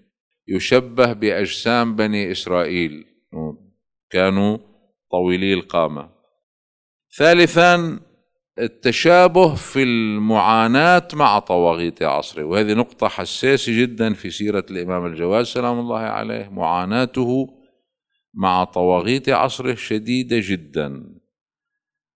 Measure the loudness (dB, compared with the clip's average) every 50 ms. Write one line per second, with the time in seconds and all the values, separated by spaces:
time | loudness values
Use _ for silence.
0 | _ _ _ _ _ _ _ _ _ -6 -6 -4 0 2 2 2 2 0 0 2
1 | 2 2 2 0 -2 -2 0 0 -4 -4 -6 -6 -2 0 0 2 0 0 0 -2
2 | -2 -2 0 -4 -4 -4 -6 -8 -6 -2 -2 0 0 0 -2 -2 -4 -4 -6 -12
3 | -20 _ _ _ _ _ -12 -10 -10 -10 -12 -14 _ _ _ _ _ _ _ _
4 | _ -4 0 0 2 2 2 2 0 0 -2 -4 -8 _ _ _ _ _ _ _
5 | _ -2 0 2 2 2 0 0 0 0 -2 -2 -4 -2 -2 0 0 0 -4 -8
6 | -14 -18 _ _ _ _ _ _ _ _ _ _ _ _ _ _ _ _ _ _
7 | _ _ -2 4 6 6 6 6 6 4 4 4 6 6 4 4 0 -4 -8 -12
8 | -16 _ _ _ _ _ _ _ _ _ -8 -8 -8 -8 -8 _ -2 -2 0 2
9 | 4 6 6 8 6 6 6 6 4 4 2 -2 -8 -4 -2 0 0 2 2 0
10 | 0 -2 -2 -2 0 2 2 4 4 4 4 4 4 4 2 4 4 6 4 4
11 | 2 -2 -2 0 2 2 2 2 0 0 0 2 2 2 2 0 -2 -4 -4 -2
12 | -2 -2 -2 -2 -6 -8 -10 -8 -6 -2 0 0 0 0 0 0 -2 -4 -4 -4
13 | -4 -4 -4 -6 -10 -10 -8 -2 0 0 0 0 0 -2 0 0 0 -2 -2 -4
14 | -2 -2 -2 -6 -8 -12 -10 -6 -6 -4 -4 -4 -6 -6 -8 -8 -6 -4 -4 -4
15 | -6 -6 -6 -4 -4 0 0 0 -2 -2 -4 -4 -4 -4 -4 -4 -6 -6 -8 -8
16 | -6 -6 -8 -8 -8 -8 -8 -10 -10 -12 -8 -6 -4 -2 -2 -2 -2 -2 -2 -2
17 | -2 -2 -4 -4 -4 -2 -2 -4 -4 -6 _ _ _ _ _ _ _ _ _ _
18 | _ _ _ _ _ _ -10 -4 -2 0 2 0 0 -2 -2 0 2 2 2 2
19 | 2 0 -2 -2 0 0 0 0 0 -2 -4 -6 -6 -6 -6 -6 -6 -6 -6 -6
20 | -4 -2 -4 -4 -2 -2 -2 -2 -2 -2 -6 -6 -6 -8 -6 -6 -6 -6 -8 -14
21 | -16 -20 -20 -20 _ _ _ _ _ _ _ _ _ _ _ _ _ _ _ _
22 | _ _ _